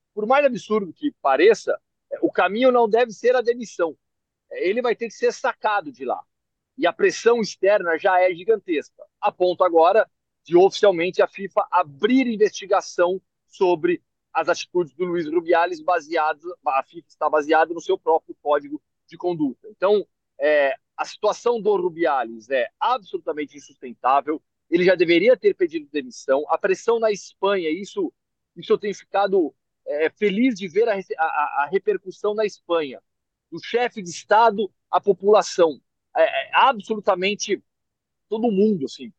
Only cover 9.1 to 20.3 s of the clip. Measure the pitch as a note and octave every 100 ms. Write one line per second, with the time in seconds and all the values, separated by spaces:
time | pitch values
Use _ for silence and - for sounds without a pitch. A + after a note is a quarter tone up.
9.1 | _ G#3 - F3+ E3 F3+ E3 E3 G#3+ -
10.1 | _ _ _ - F3 F#3+ - G#3 F3 F3
11.1 | E3 F#3 - G3 - - F3+ E3 C#3 G#3+
12.1 | C4 B3 G#3+ G#3 - F#3+ F#3+ - - F3
13.1 | F#3+ - _ _ - F#3 E3+ E3+ E3+ _
14.1 | _ _ D#3+ D#3 E3 - F3 D#3+ D3 F3+
15.1 | F3 D3+ E3+ E3 E3+ F3 E3+ D#3 F3 D3
16.1 | E3 D#3 D3+ E3 F3 D3+ C3+ - E3 -
17.1 | - D3+ D3+ D3 D#3+ D#3+ E3 - F#3+ -
18.1 | D#3+ - - - D3 C#3+ D3 _ _ _
19.1 | E3+ F3+ E3+ D3 A#2+ - - F#3 G#3 -
20.1 | _ _